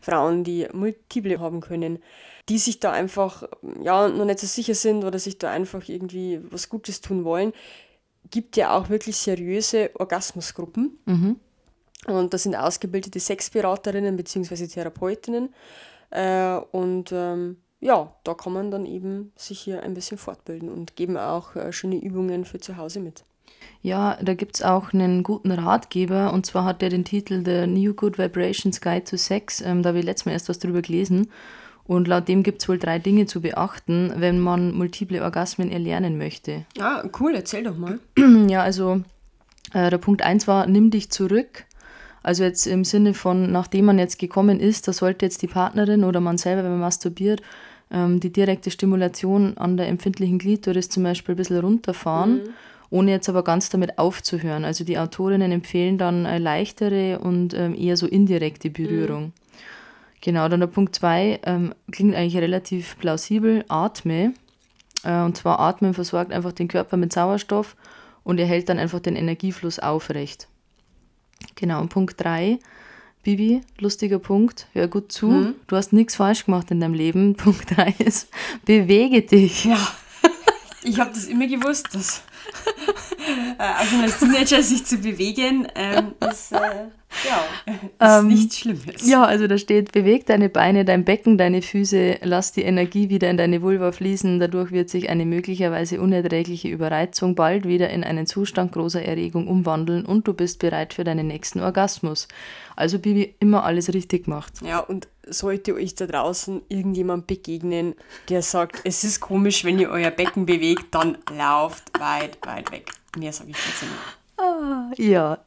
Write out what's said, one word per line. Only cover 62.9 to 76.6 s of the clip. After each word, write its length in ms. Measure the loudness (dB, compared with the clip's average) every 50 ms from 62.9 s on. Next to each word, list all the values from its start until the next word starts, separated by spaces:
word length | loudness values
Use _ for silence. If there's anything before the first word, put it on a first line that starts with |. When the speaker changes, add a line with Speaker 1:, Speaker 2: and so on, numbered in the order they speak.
| -12 -6
Speaker 2:
plausibel, 680 | -4 -2 -2 -2 -2 -2 0 2 2 2 2 2 0 -2
atme. 640 | -2 0 0 -2 -4 -4 -4 -2 0 2 0 0 -2 -4 _ _ _ _ _ _ _ _ _ _ -6 -6 -2
Äh, 180 | -2 0 0 0
und 140 | 0 -2
zwar 240 | -2 0 0 2 2
Atmen 340 | 2 0 2 2 0 0 0
versorgt 380 | -2 -4 -4 -2 -2 -2 -2 -4
einfach 180 | -6 -6 -6
den 160 | -6 -6 -6
Körper 300 | -2 -2 -4 -2 0 0
mit 160 | 0 0 0 0
Sauerstoff 640 | 0 0 0 0 -2 -2 -2 -2 -2 -2 -4 -10 _ _ -20 -20 -20 -20 -20 _ _ _
und 160 | -2 0 0
erhält 280 | 2 2 0 0 0 0
dann 120 | -2 0
einfach 180 | -2 -4 -4 -4
den 160 | -4 -2 -2
Energiefluss 640 | -2 -2 -2 -2 -2 -4 -6 -6 -4 -6 -8 -6 -4
aufrecht. 720 | -4 -2 -2 -4 -4 -6 -8 -8 -8 -10 -12 _ -20 _ _ _ _ _ _ _ _ _ _ _ _ _ _ _ _ _ _ _ -20 -20 _
Genau, 260 | -6 -4 -2 -2 -2 -4
und 80 | -2
Punkt 280 | 0 0 0 0 -2 -4
drei, 400 | -4 -2 -2 0 0 0 0 0 _ -14 -20 -20 -20 -20 -20 -20 -20 -20 _ _ _
Bibi, 380 | 0 0 2 2 2 2 0 0 _ -14 -4
lustiger 400 | -4 -4 -2 -2 -2 0 0 -2
Punkt, 500 | 0 0 2 4 4 2 2 -4 -20 -8 _
hör 160 | -2 -2 0
gut 240 | 0 -4 -4 -4 -6
zu, 160 | -2 2 4
Speaker 1:
Mhm. 260 | 4 4 4 2 -2 -8 -6
Speaker 2:
du 100 | -2 -2
hast 160 | 0 2 6 6
nichts 240 | 6 6 6 2
falsch 300 | 2 4 4 4 2 2
gemacht 240 | 0 0 0